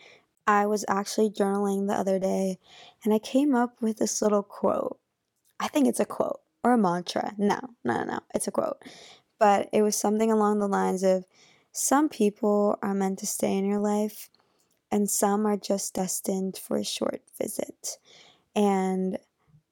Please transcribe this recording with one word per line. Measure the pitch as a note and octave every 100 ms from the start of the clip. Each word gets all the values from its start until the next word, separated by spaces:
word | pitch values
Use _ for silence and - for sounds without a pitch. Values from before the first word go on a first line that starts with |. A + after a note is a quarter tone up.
| - - _ _ -
I | G#3 G#3
was | G#3 G#3+
actually | G3 G3+ - A3
journaling | G3 G3 G3+ G3+ G3 G3
the |
other | - G3 F#3+
day, | F#3+ F#3+ F#3+ F#3 _ - - _
and | G#3+
I | G#3+
came | - C4 D4
up | A#3+ A#3+ -
with | A3 A3
this | A3 -
little | G#3+ G3+
quote. | G3+ - F#3+ - - - _ _ _ _ _ -
I | G#3
think | D4+ B3
it's | -
a | G#3
quote | - - - _ _
or | A#3
a | B3
mantra. | F#3+ F3 F3 - - G#3
No, | G3+ - - -
no, | - -
no, | -
no. | - -
It's | - -
a |
quote. | - - - - - - - _ -
But | G#3 G3+ -
it | A3
was | G#3+ G#3
something | G#3 G#3+ A3+
along | A3 G#3 G#3
the | G3+
lines | F#3+ F#3+ F#3
of, | F#3+ F#3 F#3 _ _ _ _
"Some | - - C#4 D4+
people | - G#3 G3+ G#3 G#3 G#3 -
are | G3
meant | G3 F#3+ F#3+
to | G#3
stay | - G#3 G3
in | G3
your | G3+
life, | G#3 G#3 G#3+ - - _ _ _ _ _ -
and | G#3 G3+
some | - G#3 G3+ G#3+
are | G#3
just | - G3+ -
destined | - F#3 - - F#3+ F#3+ F#3
for | - -
a |
short | G#3 - - - _ -
visit." | - - - - - - _ - - _ _ G#3+
And | G3+ F#3+ F#3+ F#3 F#3 G3 _ _ _ _ _